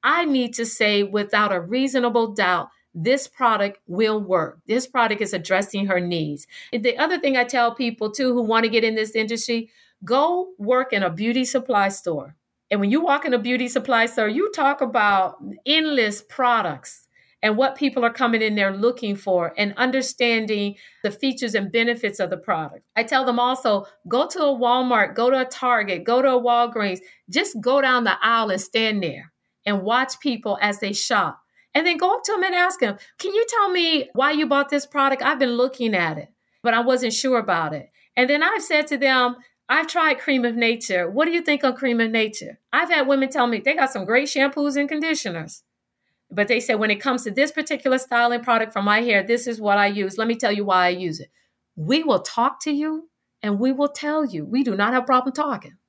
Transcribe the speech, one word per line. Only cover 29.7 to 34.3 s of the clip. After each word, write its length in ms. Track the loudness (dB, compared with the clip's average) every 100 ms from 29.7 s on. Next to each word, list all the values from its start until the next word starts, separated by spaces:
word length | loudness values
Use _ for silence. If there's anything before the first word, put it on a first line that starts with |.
| -2
watch 360 | 0 0 0 -4
people 380 | -4 -4 -4 0
as 200 | 0 -2
they 120 | -4
shop. 480 | -4 0 0 0 -4 _ _ _ 0
And 100 | 0
then 120 | 2
go 180 | 0 0
up 80 |
to 80 | -2
them 100 | -2
and 140 | 0 2
ask 240 | 0 0
them, 180 | -2 -2 -14 _
"Can 160 | -4 -2
you 100 | 0
tell 220 | 0 0
me 400 | 2 2 0 -2
why 180 | 0 0